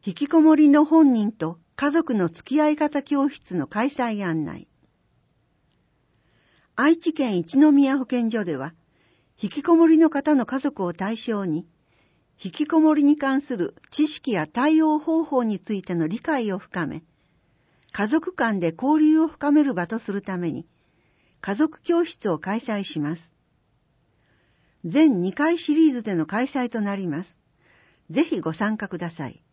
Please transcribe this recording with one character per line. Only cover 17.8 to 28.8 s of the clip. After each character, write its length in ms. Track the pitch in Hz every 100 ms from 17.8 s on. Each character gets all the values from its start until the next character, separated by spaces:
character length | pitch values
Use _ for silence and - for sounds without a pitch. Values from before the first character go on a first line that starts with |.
| _
家 140 | - 214
族 260 | 302 330
間 280 | - 233 202
で 160 | 170 165
交 240 | 262 311
流 160 | 302 311
を 80 | 320
深 220 | - 285
め 140 | 294
る 100 | 277
場 140 | 185 175
と 100 | 220
す 160 | -
る 80 | 196
た 160 | 196 185
め 140 | 175
に、 160 | 120 165 _ _ _ _ _ _ _
家 140 | - 202
族 260 | 311 -
教 240 | - 339 339
室 240 | - 214
を 80 | 160
開 220 | 185 214
催 240 | - 208
し 160 | 190 156
ま 160 | 147 165
す。 180 | _ _ _ _ _ _ _ _ _ _ _ _ _ _ _ _ 170
全 360 | 233 311 202
二 100 | 180
回 260 | 190 302 339
シ 180 | - 302
リ 160 | 320
ー 20 |
ズ 100 | 247
で 100 | 220
の 120 | 175 156
開 200 | 208 262
催 220 | 269 247
と 140 | 233
な 120 | 202
り 140 | 202 185
ま 160 | 147
す。 160 | 196 _ _ _ _ _ _ _ _
ぜ 160 | 160 349
ひ 160 | 226
ご 100 | 160
参 240 | 160 214
加 140 | 214